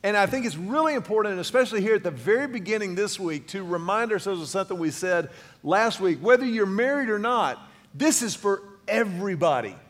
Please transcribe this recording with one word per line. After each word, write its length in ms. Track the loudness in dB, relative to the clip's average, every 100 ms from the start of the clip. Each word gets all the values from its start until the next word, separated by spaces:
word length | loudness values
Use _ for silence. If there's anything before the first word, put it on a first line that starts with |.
And 140 | 2 2
I 80 | 2
think 200 | 2 -4
it's 120 | -6
really 380 | -2 0 2 0
important, 380 | 0 0 0
and 80 | -2
especially 400 | 0 2 2 0
here 140 | 2 2
at 80 |
the 80 | 0
very 360 | -4 2 2 2
beginning 480 | -6 -4 -4 -2 -2
this 240 | -4 -2
week, 280 | -4 -6 -6
to 140 | -8
remind 480 | -4 -4 -2 -2 0
ourselves 300 | -2 -2 -6
of 60 | -4
something 300 | -4 -4 -2
we 140 | -4
said 380 | -4 0 0 -2 -10 -20 -12
last 360 | 0 2 2 2
week. 200 | 0 0
Whether 240 | 4 4 4
you're 200 | 0 0
married 440 | 2 0 0 0
or 100 | -2
not, 400 | 0 0 0 -2 -12 -20 _
this 280 | 0 2 2
is 140 | 0 -2
for 280 | 0 -2 -4 -18 -2
everybody. 880 | 0 0 -2 -4 2 2 2 -2 -10 -20